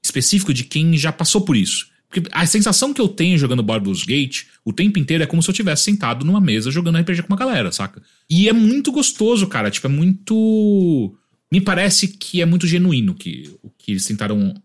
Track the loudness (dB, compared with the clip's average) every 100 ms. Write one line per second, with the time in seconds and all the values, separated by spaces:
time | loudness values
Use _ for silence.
0 | -4 -2 0 0 0 -4 -2 -2 2 2
1 | 0 -2 0 0 2 2 2 -4 -8 _
2 | _ -6 -4 -2 0 2 2 2 0 0
3 | -2 0 2 2 2 0 0 -2 -2 -4
4 | -2 -2 -2 -6 -12 _ -8 0 0 0
5 | 0 0 0 0 0 -2 -2 0 0 0
6 | -2 -2 0 2 2 2 -2 -2 0 0
7 | 0 -2 -2 -2 0 -2 -2 -4 -8 -12
8 | _ _ _ 2 4 4 4 2 0 0
9 | -2 0 0 2 0 -2 -4 -4 -2 2
10 | 2 0 0 0 2 2 4 4 2 2
11 | -2 -8 _ _ _ 0 2 0 2 0
12 | -2 -6 -6 -2 2 2 2 2 2 2
13 | 0 -4 -10 -12 -16 -20 -20 _ -6 -6
14 | -4 -6 -2 0 -2 -4